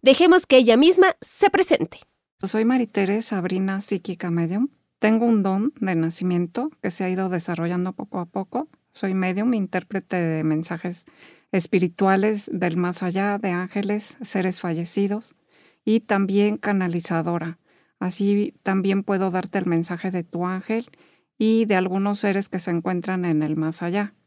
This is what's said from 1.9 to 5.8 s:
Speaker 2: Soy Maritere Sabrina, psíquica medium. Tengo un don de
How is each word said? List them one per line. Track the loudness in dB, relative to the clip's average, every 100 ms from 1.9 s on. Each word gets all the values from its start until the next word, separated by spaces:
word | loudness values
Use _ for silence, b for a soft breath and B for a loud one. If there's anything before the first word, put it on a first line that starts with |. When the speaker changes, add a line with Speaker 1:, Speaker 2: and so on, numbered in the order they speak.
| -8 _ _ _ _
Speaker 2:
Soy | -4 0 2
Maritere | 2 0 0 0 0
Sabrina, | -2 -4 -2 -2 -2 -4
psíquica | -4 -6 -6 -8 -4
medium. | -2 0 -2 -4 _ _ _
Tengo | 2 2 2
un | 2
don | 2 0 -2
de | -4